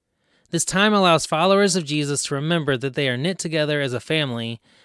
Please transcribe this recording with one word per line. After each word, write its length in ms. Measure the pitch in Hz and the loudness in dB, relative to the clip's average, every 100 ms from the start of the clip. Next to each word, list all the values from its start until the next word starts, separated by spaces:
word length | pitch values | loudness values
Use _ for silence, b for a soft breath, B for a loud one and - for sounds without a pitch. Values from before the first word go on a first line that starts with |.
| _ _ _ _ - | _ _ _ _ -6
This 140 | 165 | -4
time 300 | - 185 214 | -2 2 2
allows 320 | 208 180 160 - | 4 4 4 2
followers 480 | 156 180 196 202 | 0 2 4 4
of 100 | 180 | 0
Jesus 380 | 143 151 143 143 | -2 -2 -2 -2
to 120 | - 139 | -4 -4
remember 400 | 151 170 143 131 | -2 0 2 0
that 180 | 135 | -2
they 140 | 131 139 | -2 -2
are 80 | 123 | 0
knit 200 | 160 180 | -4 -4
together 440 | 170 156 151 147 | -4 -2 0 0
as 140 | 139 | -2
a 60 | 120 | -4
family 600 | - 160 139 117 117 117 b b | -2 -2 -2 -4 -6 -10 b b